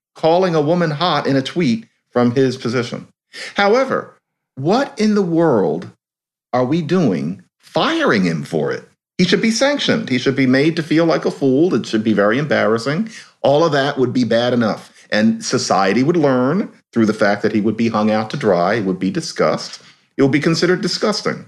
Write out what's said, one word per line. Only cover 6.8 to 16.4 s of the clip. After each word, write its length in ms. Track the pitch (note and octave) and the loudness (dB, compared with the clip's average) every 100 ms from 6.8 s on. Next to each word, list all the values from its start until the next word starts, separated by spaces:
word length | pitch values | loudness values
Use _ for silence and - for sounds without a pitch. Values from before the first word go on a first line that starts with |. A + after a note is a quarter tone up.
doing 600 | D3+ F#3 C#3 E2 D2 - - _ | 0 0 2 0 -4 -8 -14 _
firing 680 | - G#3+ C4 E4 C#4 A#2 | -6 -2 0 0 0 2
him 180 | F2+ D#2+ | 0 -2
for 300 | C#2+ D#2+ C#2 | -4 -4 -4
it? 120 | C2 - _ _ - | -6 -12 _ _ -2
He 60 | |
should 160 | F3+ G3+ | 0 2
be 80 | A3+ | 0
sanctioned. 580 | A3 C4+ C#4+ - F#2 - | 0 0 0 -2 -2 -2
He 100 | B2 | -2
should 180 | - C3 | -2 0
be 100 | C3 | 2
made 300 | C3+ D3+ E3 | 2 2 0
to 60 | |
feel 240 | D#3 D#3 E3 | -2 0 2
like 180 | D#3 | 0
a 60 | - | -2
fool. 440 | - C#3 C3 F3+ | -2 0 2 2
It 120 | C3+ - | 0 -2
should 180 | A2 | -2
be 80 | G#2+ | 0
very 260 | G2+ G2+ A#2+ | 2 2 2
embarrassing. 680 | D3 A2 G#2 A2+ C3+ D#3 A3 - - _ | 0 0 2 0 -2 -4 -4 -8 -20 _
All 220 | C3 C#3+ | 2 2
of 80 | E3+ | 2
that 260 | C#3+ C#3 B2+ | 0 -2 0
would 140 | B2 | 0
be 120 | C3 | 0
bad 280 | A#2 A#2 B2 | 0 0 0
enough. 400 | B2 A2 - - - - | 0 0 -2 -10 -20 -4
And 340 | G#2 A2 A2+ | 0 2 0
society 580 | - B2+ - F#2+ F#2+ G#2 | -2 -4 0 0 2 2
would 140 | C3+ F3 | 2 2
learn 560 | C#3+ B2+ | 2 2